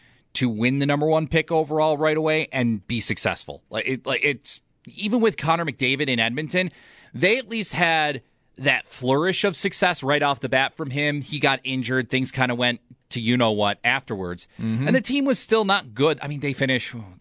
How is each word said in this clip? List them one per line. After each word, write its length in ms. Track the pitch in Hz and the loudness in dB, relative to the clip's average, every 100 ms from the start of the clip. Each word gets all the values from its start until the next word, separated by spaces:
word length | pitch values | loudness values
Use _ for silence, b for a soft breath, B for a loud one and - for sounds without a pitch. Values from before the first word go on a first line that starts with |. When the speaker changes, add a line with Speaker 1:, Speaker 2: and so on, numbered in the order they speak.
| b b b | b b b
Speaker 1:
to 160 | - 127 | -2 0
win 300 | 107 120 139 | 2 0 2
the 60 | 143 | 0
number 220 | 143 151 | 2 2
one 200 | 160 160 | 2 2
pick 240 | 160 156 | 0 2
overall 460 | 160 151 156 156 147 | 0 0 2 2 2
right 180 | 156 156 | 2 2
away 300 | 156 156 151 | 2 0 0
and 340 | 131 120 107 - | 0 0 0 -2
be 120 | 117 | -4
successful. 640 | - - 101 87 - 71 _ | -2 -2 -2 -2 -6 -16 _
Like, 180 | 110 - | -6 -4
it, 180 | 131 - | -4 -4
like, 160 | 123 | 0
it's, 380 | 147 127 - - _ _ - | 0 -2 -8 -16 _ _ -20
even 340 | - 208 240 | -8 -2 2
with 140 | 220 - | 2 0
Connor 300 | 147 165 165 | 0 -2 -2
McDavid 420 | 113 127 135 143 | -2 0 0 0
in 100 | 120 | 0
Edmonton, 520 | 113 127 151 180 185 B B B B | 0 -2 -2 -2 -2 B B B B
they 240 | 117 175 247 | 0 2 2
at 120 | 208 | -2
least 240 | 226 196 | -6 -4
had 480 | - 170 160 151 135 - _ _ - | 0 2 2 0 -4 -10 _ _ -4
that 280 | 135 127 - | 0 0 -2
flourish 600 | - 123 147 180 180 202 | -4 2 2 2 0 0
of 100 | 165 | 0
success 480 | 196 - 180 170 | -4 0 0 0
right 180 | 135 147 | 0 2
off 200 | 143 139 | 2 0
the 80 | 127 | 0
bat 260 | 131 135 - | 0 0 -4
from 140 | 147 | -6
him. 320 | 139 147 147 | -2 -2 -2
He 180 | 139 147 | -4 -2
got 220 | 143 135 | 0 0
injured. 460 | 131 131 117 131 117 | -2 -4 0 0 0
Things 200 | 131 127 | -2 -2
kinda 240 | - 127 120 | 0 0 2
went 260 | 123 120 - - - | 0 0 -8 -20 -12
to 140 | 123 | -4
you-know-what 580 | 113 123 117 104 101 101 117 | 0 4 4 4 2 0 0
afterwards. 640 | 131 - 104 90 87 - b | -2 -2 -6 -6 -8 -12 b
Speaker 2:
Mm-hmm. 260 | 113 113 143 | -4 0 2
Speaker 1:
And 80 | |
the 60 | - | 2
team 240 | 202 277 | 2 0
was 160 | 277 247 | 0 0
still 240 | - 226 | 0 2
not 300 | 202 196 139 110 | 2 0 0 0
good. 240 | 151 147 | 2 2
I 60 | 139 | -4
mean, 140 | 147 | -6
they 100 | 143 | -4
finished, 420 | 131 135 127 - | -2 0 0 -4
oh 120 | 120 101 90 | -10 -14 -14